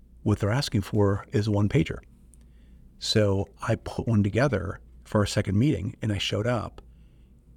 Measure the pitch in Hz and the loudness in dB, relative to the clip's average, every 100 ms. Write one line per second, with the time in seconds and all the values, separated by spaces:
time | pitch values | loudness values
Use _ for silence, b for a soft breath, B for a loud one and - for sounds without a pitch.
0 | - - - 101 101 123 - 107 - 110 | -20 -6 0 0 2 -2 0 -2 0 2
1 | 101 98 - 110 107 101 104 143 160 - | 2 2 -2 -2 0 2 2 2 0 -4
2 | - - - - b b b b b - | -14 -20 -20 -20 b b b b b -10
3 | - 113 104 98 98 - - 113 - - | 0 2 4 2 -2 -6 -4 -4 -4 -6
4 | - 110 101 104 139 110 90 - - - | 0 2 2 2 0 0 -4 -10 -16 -20
5 | - 107 101 - 101 98 139 101 98 - | -4 0 0 0 0 2 2 0 -4 -6
6 | 110 101 - 104 113 120 90 - - b | -4 -4 -4 -2 -2 -2 -6 -12 -20 b
7 | b b b b - | b b b b -20